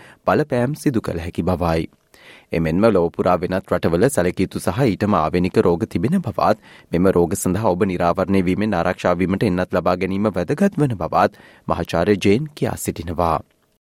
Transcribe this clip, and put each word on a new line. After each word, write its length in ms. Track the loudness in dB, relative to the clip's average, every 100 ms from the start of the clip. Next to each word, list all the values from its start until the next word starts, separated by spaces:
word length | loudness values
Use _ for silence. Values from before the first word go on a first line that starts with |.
| -10 -6 0
බලපෑම් 480 | 0 0 -2 -2 -2
සිදු 180 | -2 -2 -4
කළ 160 | -8
හැකි 200 | -6 -4 -2
බවයි. 380 | 0 0 -2 -4 _ _ _ -20 -20 -6 -2
එමෙන්ම 260 | 0 2 4 4
ලොව 100 | 0
පුරා 220 | 0 0 0
වෙනත් 300 | 0 -4 -2
රටවල 320 | -2 0 2 2 2
සැලකිය 300 | 0 0 -4
යුතු 140 | -2
සහ 160 | -4 0 0
ඊටම 280 | 0 0 2
ආවෙනික 400 | 2 0 0 2 2
රෝග 200 | 0 -2
තිබෙන 220 | -2 -2 -2 -2
බවත්, 320 | 0 0 0 -6 -20 -4
මෙම 160 | 2 4 4
රෝග 180 | 2 0
සඳහා 300 | -2 0 0 0
ඔබ 100 | 0
නිරාවරණය 500 | 0 0 0 0 2 2
වීමෙන් 280 | 0 0 0
ආරක්ෂා 340 | -2 0 0 0
වීමට 260 | 0 0 0
එන්නත් 240 | 0 -2 0
ලබා 180 | 0 0
ගැනීම 260 | -2 -2 -2 -2
වැදගත් 400 | -4 0 0 0
වන 120 | -2 -2
බවත් 440 | -2 2 2 0 -20 -12 -4
මහාචාර්ය 460 | -4 -2 0 2 2 4
ජේන් 240 | 2 0 -6
කියා 180 | -6 -4
සිටිනවා. 540 | -8 -8 -8 -2 0 0 -4 _ _ _